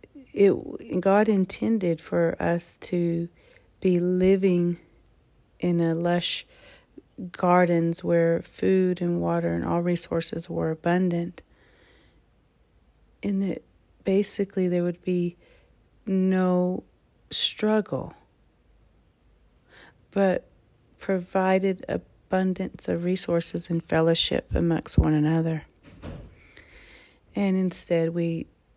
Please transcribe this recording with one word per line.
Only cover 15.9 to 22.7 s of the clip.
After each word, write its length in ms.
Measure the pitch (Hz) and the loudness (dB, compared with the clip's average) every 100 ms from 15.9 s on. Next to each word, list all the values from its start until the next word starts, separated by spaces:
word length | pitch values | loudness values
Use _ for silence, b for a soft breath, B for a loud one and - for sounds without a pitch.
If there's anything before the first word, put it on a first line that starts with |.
| _ - | _ -4
no 800 | 190 185 185 185 180 180 185 - _ _ _ _ | 0 2 2 2 2 0 -2 -8 _ _ _ _
struggle, 840 | - - - 214 214 - 131 - - _ _ _ _ _ _ _ _ _ _ _ _ _ _ _ B B _ _ | -4 -4 -2 0 0 0 -6 -8 -14 _ _ _ _ _ _ _ _ _ _ _ _ _ _ _ B B _ _
but 360 | 196 196 - - _ _ _ _ _ | 0 2 2 -4 _ _ _ _ _
provided 840 | - 190 175 190 185 190 190 185 - | -4 -4 -2 0 2 2 2 -2 -4
abundance 960 | 185 - _ _ 190 190 180 185 | -6 -6 _ _ 0 0 -2 -6